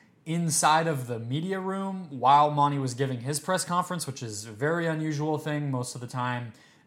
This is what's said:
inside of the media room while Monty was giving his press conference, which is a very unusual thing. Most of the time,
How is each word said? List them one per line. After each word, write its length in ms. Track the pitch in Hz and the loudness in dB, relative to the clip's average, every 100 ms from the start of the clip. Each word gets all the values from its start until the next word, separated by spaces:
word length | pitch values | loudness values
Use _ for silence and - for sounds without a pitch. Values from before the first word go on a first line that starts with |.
| _ _ - | _ _ -4
inside 600 | 170 170 - 156 156 165 | -2 0 2 4 6 4
of 200 | 143 120 | 0 -2
the 120 | 113 | -6
media 400 | 117 139 180 190 | -4 -4 -2 -4
room 480 | 185 196 196 190 175 | -4 -4 -4 -6 -8
while 420 | 135 123 143 151 | 2 6 8 8
Monty 280 | 147 143 143 | 4 2 2
was 160 | 135 | -2
giving 280 | 117 139 123 | -2 -2 -2
his 180 | 123 147 | -4 -4
press 240 | - 185 | 0 -2
conference, 420 | - 175 175 180 - | 0 0 0 -4 -6
which 160 | 131 | -8
is 240 | 117 104 113 | -8 -8 -10
a 60 | |
very 340 | 104 143 170 165 | -2 0 0 0
unusual 520 | 156 156 147 151 151 | 0 -2 -2 0 -2
thing. 320 | 151 147 147 | -2 -2 -2
Most 240 | 131 123 | -2 -4
of 60 | 127 | -8
the 60 | 120 | -8
time, 460 | 127 123 123 117 - - _ | -4 -2 -2 -6 -12 -20 _